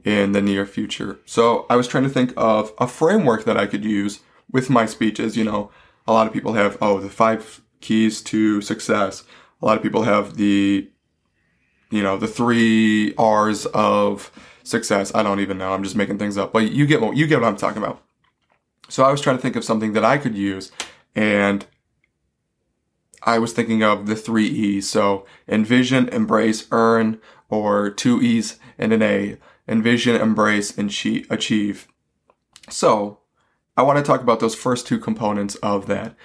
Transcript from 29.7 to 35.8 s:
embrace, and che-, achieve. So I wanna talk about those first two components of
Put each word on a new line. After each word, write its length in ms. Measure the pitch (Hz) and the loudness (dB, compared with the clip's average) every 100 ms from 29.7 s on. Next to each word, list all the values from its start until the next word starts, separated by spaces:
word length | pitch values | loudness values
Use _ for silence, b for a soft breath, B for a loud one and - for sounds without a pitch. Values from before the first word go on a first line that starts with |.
| 113 117 120 120 113 | 0 2 2 2 2
embrace, 640 | 110 107 107 104 101 - | 2 2 2 0 -2 -6
and 120 | 101 | -6
che-, 360 | - 107 107 - | -4 -4 -4 -4
achieve. 600 | 110 - 110 104 98 - _ _ _ _ _ _ - - | -6 -2 0 -2 -6 -14 _ _ _ _ _ _ -20 -14
So 500 | - 170 107 101 104 _ _ _ _ _ - | 0 2 2 -2 -10 _ _ _ _ _ 0
I 60 | |
wanna 180 | 135 143 | 2 2
talk 200 | 143 123 | 2 0
about 180 | 120 117 | 2 0
those 160 | 113 - | 0 -2
first 320 | 127 123 - | -4 -4 -2
two 100 | 117 | -4
components 560 | - 110 107 101 101 - | -4 -4 -2 -2 -4 -6
of 280 | 107 101 | -4 -2